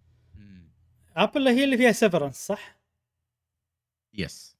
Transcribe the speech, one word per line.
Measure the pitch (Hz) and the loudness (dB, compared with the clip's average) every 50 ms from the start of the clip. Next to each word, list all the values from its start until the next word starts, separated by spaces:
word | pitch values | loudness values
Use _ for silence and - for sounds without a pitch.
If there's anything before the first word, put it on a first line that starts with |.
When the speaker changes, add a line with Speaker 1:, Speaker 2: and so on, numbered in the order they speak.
| _ _ _ _ _ _ - | _ _ _ _ _ _ -20
Speaker 1:
مم. | - 104 104 95 90 85 80 _ _ _ _ _ _ _ _ - | -20 -20 -20 -20 -20 -20 -20 _ _ _ _ _ _ _ _ -4
Speaker 2:
أبل | 160 196 214 - 294 269 262 | -2 -2 -2 0 0 2 2
هي | 240 247 277 | 2 2 2
اللي | 277 262 220 | 2 2 4
فيها | 254 240 | 4 4
سيفرنس، | 208 - 233 208 175 165 143 139 131 | 4 4 2 2 2 0 -4 -4 -8
صح؟ | - - - 202 208 - - - _ _ _ _ _ _ _ _ _ _ _ _ _ _ _ _ _ _ _ _ _ _ _ _ _ _ _ _ | -10 -10 -8 -8 -8 -10 -16 -20 _ _ _ _ _ _ _ _ _ _ _ _ _ _ _ _ _ _ _ _ _ _ _ _ _ _ _ _
Speaker 1:
يس. | 104 90 71 - - - - _ _ | -10 -10 -10 -12 -16 -20 -20 _ _